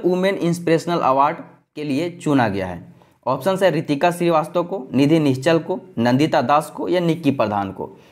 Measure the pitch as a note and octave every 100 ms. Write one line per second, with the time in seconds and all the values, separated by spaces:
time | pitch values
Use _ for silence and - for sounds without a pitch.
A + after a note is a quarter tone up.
0 | F3 F3+ F#3+ G3 E3+ E3+ E3+ D#3+ E3+ E3+
1 | - C3+ D3 E3+ - - _ D3 D3+ C3
2 | F3 F3 D#3 C#3 A2+ F#2+ F#2 F2 - -
3 | _ _ - C3+ C#3 F#3+ F#3+ D#3 - C#3+
4 | F3 E3+ E3+ D#3+ D#3+ F3 F3 F#3+ - B2+
5 | C#3+ E3 D3 B2+ E3+ E3 D#3+ F#3 - -
6 | A#2 C3 D3+ D#3+ B2 D3 D#3+ - - F3
7 | E3+ D#3+ D3 C3+ G#2+ G#2 G2 F#2+ - -
8 | -